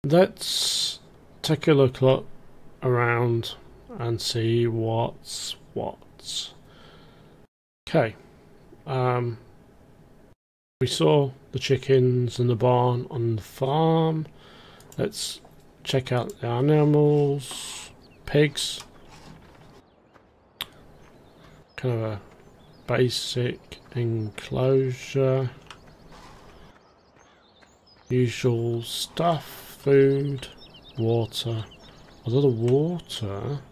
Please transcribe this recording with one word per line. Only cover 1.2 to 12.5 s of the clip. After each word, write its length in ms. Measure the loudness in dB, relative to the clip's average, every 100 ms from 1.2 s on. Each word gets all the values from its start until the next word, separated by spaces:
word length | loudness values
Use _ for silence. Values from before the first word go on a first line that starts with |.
| -20 -10
take 260 | -2 0 4
a 60 |
look, 280 | 6 4 4
look 240 | 4 4 -2 -16 -18 -20 -20 -6
around 720 | 0 2 2 2 2 0 -4 -12 -20 -20 -18 -8
and 240 | -4 -4
see 460 | -4 -2 0 2 2
what's 880 | 0 -2 0 -2 -6 -14 -12 -10 -12 -10
what. 800 | -8 -8 -10 -20 -20 -12 -10 -10 -16 -20 -20 -20 -20 -20 -20 -20 -20 -20 _ _ _ -2
Okay. 280 | 0 0 -4 -20 -20 -20 -20 -20 -20 -6
Um, 520 | -2 0 0 -2 -8 -16 -20 -20 -20 -20 -20 -20 -20 -20 _ _ _ _ _
we 60 | -4
saw 460 | 2 4 4 2 -4 -10
the 80 | -8
chickens 800 | 0 0 4 4 6 2 0 0
and 100 |
the 60 | 0